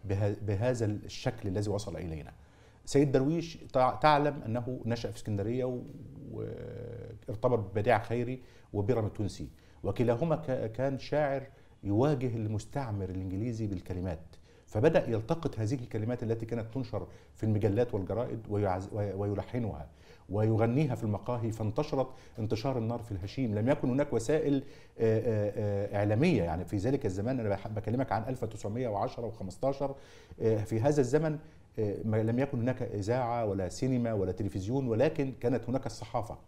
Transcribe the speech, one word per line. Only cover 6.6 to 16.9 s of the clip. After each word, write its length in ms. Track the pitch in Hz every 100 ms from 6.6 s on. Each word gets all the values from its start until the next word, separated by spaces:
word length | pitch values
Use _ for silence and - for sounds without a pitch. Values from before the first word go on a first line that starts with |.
| - - - - - 110 -
وارتبط 300 | 101 127 117
ببديع 400 | 101 104 110 107
خيري 440 | - 117 120 127 - - -
وبيرام 340 | 101 101 120 104
التونسي، 420 | - 101 - 71 - - -
وكلاهما 520 | 95 98 120 120 165 156
ك-، 360 | 156 127 110
كان 260 | 110 135 135
شاعر 440 | - 147 143 135 127 - - -
يواجه 520 | 98 104 143 139 123 110
المستعمر 720 | 107 107 - 143 127 101 92
الإنجليزي 580 | 92 95 95 120 113 110
بالكلمات، 540 | 92 - 90 92 80 - - - - -
فبدأ 440 | 107 147 143 117
يلتقط 480 | 113 110 165 - -
هذه 160 | 107
الكلمات 480 | 131 120 113 110 127
التي 240 | 110 113 113
كانت 280 | 120 107
تنشر 320 | 131 131